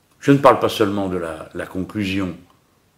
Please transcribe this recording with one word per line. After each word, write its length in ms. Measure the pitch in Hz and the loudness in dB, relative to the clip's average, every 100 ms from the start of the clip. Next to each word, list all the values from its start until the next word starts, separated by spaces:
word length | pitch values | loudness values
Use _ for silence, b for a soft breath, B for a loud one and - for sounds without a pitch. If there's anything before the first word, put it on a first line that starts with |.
| _ _ | _ _
Je 120 | - | 2
ne 60 | 139 | 6
parle 220 | 139 110 | 6 6
pas 100 | 110 | 2
seulement 400 | - 104 101 98 | 0 -2 -2 -4
de 80 | 92 | -4
la, 320 | 82 78 - | -6 -10 -14
la 120 | 87 85 | -14 -10
conclusion, 720 | 95 90 107 98 95 92 82 _ _ _ _ _ | -8 -8 -6 -4 -4 -6 -8 _ _ _ _ _